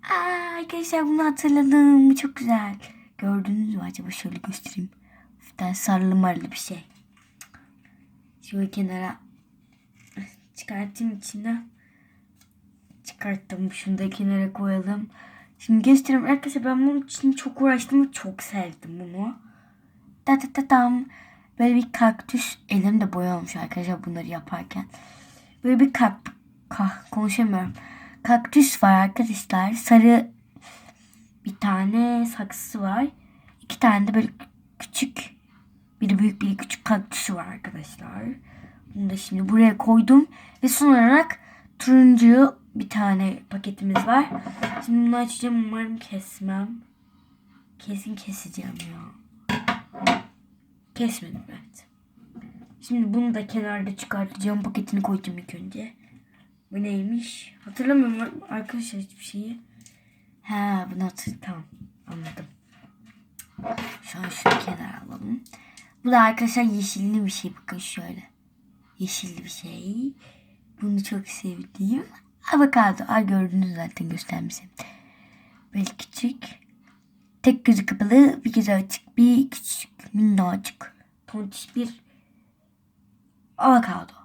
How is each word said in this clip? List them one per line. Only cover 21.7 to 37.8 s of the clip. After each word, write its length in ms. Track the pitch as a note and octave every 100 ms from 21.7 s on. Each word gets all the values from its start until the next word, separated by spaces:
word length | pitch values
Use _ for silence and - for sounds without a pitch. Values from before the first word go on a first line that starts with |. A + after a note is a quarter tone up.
| A#3+
bir 160 | B3
kaktüs. 680 | - A3+ A3 - A#3+ - - _
Elim 320 | G3+ G3 G#3+
de 120 | G3
boya 240 | F3+ F3+ F3
olmuş 180 | F3 E3+
arkadaşlar 500 | E3 - F3 F3+ -
bunları 200 | E3+ E3+
yaparken. 600 | E3 - E3+ F3+ F#3+ F#3+ - - - - - _ _
Böyle 160 | B3 B3+
bir 140 | C4+
kak-, 400 | - A#3 G3 - - _ _ _
kah-, 400 | - G3 - -
konuşamıyorum. 640 | - G#3+ G3+ A3+ F#3+ F#3 - - - - -
Kaktüs 600 | - A#3+ A#3 C#4+ C#4 -
var 100 | G3+
arkadaşlar. 800 | F#3+ G3 G3 A3+ G3+ - F#3+ F#3+
Sarı 580 | A3+ - A#3 A3+ A#3 A#3 - _ - - - - _ _ _ _ _ -
bir 100 | F#3+
tane 680 | G3+ F#3+ F#3+ A3+ A#3+ A#3+ A#3
saksısı 560 | - G3+ - - A3
var. 260 | G3 G#3 C#4 - _ _ _ _
İki 180 | - -
tane 280 | A#3+ G#3 G3+
de 60 |
böyle 140 | G#3+ A3 - - _ _ _
küçük, 560 | - - C4+ - - _ _ _ _ _ _ _
biri 180 | G3+ F#3+
büyük, 220 | G#3 G3
biri 160 | G3+ G3
küçük 280 | - - -
kaktüsü 500 | G#3+ G3 - - F3+
var 120 | F#2
arkadaşlar. 760 | - - D#3+